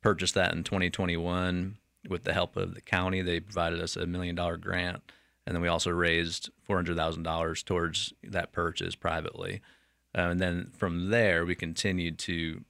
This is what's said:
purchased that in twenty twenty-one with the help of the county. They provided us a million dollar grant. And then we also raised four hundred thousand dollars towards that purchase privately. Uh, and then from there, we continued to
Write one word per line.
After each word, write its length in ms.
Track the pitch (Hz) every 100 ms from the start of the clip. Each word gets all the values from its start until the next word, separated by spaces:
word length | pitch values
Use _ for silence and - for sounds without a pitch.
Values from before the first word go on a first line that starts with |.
purchased 320 | 107 95 92
that 200 | 95 90
in 100 | 82
twenty 240 | - 95 90
twenty-one 880 | - 90 82 87 90 90 90 92 107 _ _ 98
with 160 | 87
the 80 | 87
help 240 | 87 87 95
of 180 | 90
the 60 | -
county. 400 | - 90 92 95
They 180 | 87 85
provided 420 | 92 90 85 82
us 140 | 85 90
a 100 | 87
million 280 | 87 87
dollar 220 | 87 87 85
grant. 460 | 92 90 90 90 - - _ _ -
And 80 |
then 60 | 85
we 60 | 87
also 220 | 85 90
raised 580 | 85 85 82 82 80 - _
four 140 | - 92
hundred 200 | 87 82
thousand 260 | 82 82
dollars 380 | 82 82 82 80
towards 520 | - 90 85 76 - -
that 300 | - 87 -
purchase 420 | - 85 - 87
privately. 680 | - 85 82 82 - 92 101 - - _ _ _ -
Uh, 60 | 87
and 100 | 87
then 300 | 90 87 - -
from 340 | 95 87 92
there, 340 | 117 107 85
we 100 | 85
continued 640 | 87 85 82 101 92 85 80
to 440 | - 85 82 80